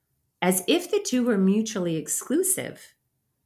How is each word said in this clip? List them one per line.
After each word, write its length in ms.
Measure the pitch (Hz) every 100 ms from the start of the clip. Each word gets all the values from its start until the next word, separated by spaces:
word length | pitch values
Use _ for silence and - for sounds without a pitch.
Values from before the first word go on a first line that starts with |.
| _ _ _ _
as 220 | 180 185 -
if 240 | 339 -
the 100 | 415
two 240 | 403 254
were 140 | 240 202
mutually 580 | 190 208 220 196 175 160
exclusive. 1000 | 151 - - 311 370 - 123 - - _ _ _ _ _